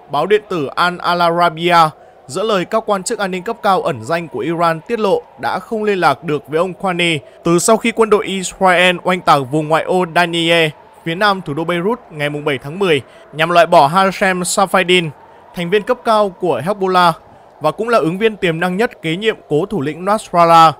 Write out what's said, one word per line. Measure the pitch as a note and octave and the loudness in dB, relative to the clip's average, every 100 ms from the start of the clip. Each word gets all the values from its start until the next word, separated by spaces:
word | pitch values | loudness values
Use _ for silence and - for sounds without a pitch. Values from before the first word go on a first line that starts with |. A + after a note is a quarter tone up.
| - | -6
báo | C3+ F#3+ | -4 0
điện | G#3 G#3 | -2 -2
tử | F#3 C3 | -6 -6
Al | - F3 F3 - F3 | -2 -2 -2 -2 0
Arabiya | E3+ E3+ E3+ D#3+ E3+ E3+ D#3 - - - - | 0 2 0 0 2 4 4 0 -20 -20 -12
dẫn | C#3+ A3 | -6 -2
lời | G3+ | -2
các | E3 A3 - | 0 -4 -2
quan | G3+ | -4
chức | F#3 A3+ | -4 -4
an | G3 | -4
ninh | F#3 | -6
cấp | F#3 A#3 | -8 -4
cao | G#3 F3+ | 0 0
ẩn | E3 B2+ | 0 -6
danh | A2+ E3+ E3 | -4 -6 -4
của | - | -6
Iran | C3+ E3+ E3+ D#3+ - | -4 0 0 -2 -4
tiết | G3+ | -2
lộ | G3+ E3+ - - | 0 0 -2 -8
đã | A#2+ C3+ | -6 -6
không | - A3+ | -6 -4
liên | G#3+ G3 | -2 0
lạc | E3 C3+ | 0 0
được | D#3 D3 - | -4 -6 -4
với | D#3 | -2
ông | F#3 | -2
Qani | F3 G3 F3 E3+ D#3 - - | -4 -6 -2 -2 -2 -6 -8
từ | F3 F3 | 0 2
sau | A3+ A3 | 2 2
khi | A#3+ | 0
quân | A3+ A3 | 0 2
đội | G#3 - | 2 0
Israel | F#3+ F3+ - F#3+ F3 F3+ F3 | -6 -8 -2 2 4 2 2
oanh | F3+ F#3 | -2 -2
tạc | F3 D3+ B2+ | 2 2 2
vùng | D3+ D3+ | -4 0
ngoại | D#3 | -2
ô | - F#3 F3 | 0 -2 0
Daniye, | D#3+ F3 E3+ E3 E3+ D#3+ - - - | 0 0 0 2 2 2 -2 -20 -12
phía | E3 | -8
nam | E3 G#3 F#3+ | -2 0 0
thủ | F3 | -4
đô | C#3+ | -6
Beirut | E3 F3 F#3 A#3+ - | -4 -2 -2 -4 -8
ngày | D#3 D3 | -8 -6
mùng | D3 | -4
bảy | D3+ C#3+ | -6 -6
tháng | C#3+ F3 | -8 -4
mười, | F#3+ D3 - - - | 0 0 -2 -20 -18
nhằm | C#3+ E3 | -2 2
loại | F3 E3 | 4 4
bỏ | E3+ C#3 | 4 4
Hashem | F3+ F#3+ F3+ G3 F#3 | 2 0 0 -2 -2
Safadin, | F3+ - F#3+ F#3+ F3+ F3+ D#3+ - - - - | -2 0 0 0 2 0 0 -10 -20 -20 -16
thành | - F3 | -10 -2
viên | G#3 | -2
cấp | G#3 B3 | -2 -4
cao | - G#3+ G3+ | 0 0 0
của | F3+ F3+ B2 | -2 -4 -2
Hezbollah | D#3 G#3 F#3 F3+ F3 E3 - - - - | -4 -4 0 2 2 0 -12 -20 -20 -4
và | D3+ | -4
cũng | D3+ A3+ | -4 0
là | A3+ | 0
ứng | D#3+ F#3 | 0 0
viên | A3 G#3 | -2 0
tiềm | F3 D#3+ | -4 -2
năng | F3+ F3+ | -4 -2
nhất | A#3+ - | -4 -4
kế | E3 E3+ | -6 -2
nhiệm | A3 F#3 - | -4 -4 -4
cố | D3+ G3 | -2 -2
thủ | G3+ | -4
lĩnh | C3+ D#3+ | -4 -6
Nasrallah. | F#3+ G#3+ - F3 E3+ E3 D#3+ C#3+ | -4 -4 0 2 6 8 6 4